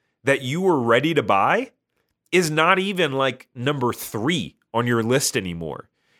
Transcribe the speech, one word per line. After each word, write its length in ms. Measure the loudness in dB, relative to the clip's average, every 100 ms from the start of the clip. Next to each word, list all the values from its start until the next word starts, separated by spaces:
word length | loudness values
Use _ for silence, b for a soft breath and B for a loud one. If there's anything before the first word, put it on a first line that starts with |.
| _ _ -2
that 160 | -2
you 180 | -2 -2
were 200 | 0 2
ready 320 | 4 4 4
to 100 | 0
buy 480 | 2 2 2 0 -2 _ _ _ _ _ _
is 220 | 0 2
not 260 | 2 2 2
even, 360 | 0 -2 -2
like, 340 | 0 -2 -4 -18 -6
number 380 | -4 -2 -2
three 640 | -4 -8 -4 -2 -2 -4 _ _
on 120 | -2 0
your 160 | 0
list 360 | 2 0 0 -4
anymore. 520 | -4 -8 -8 -10 -16 _ _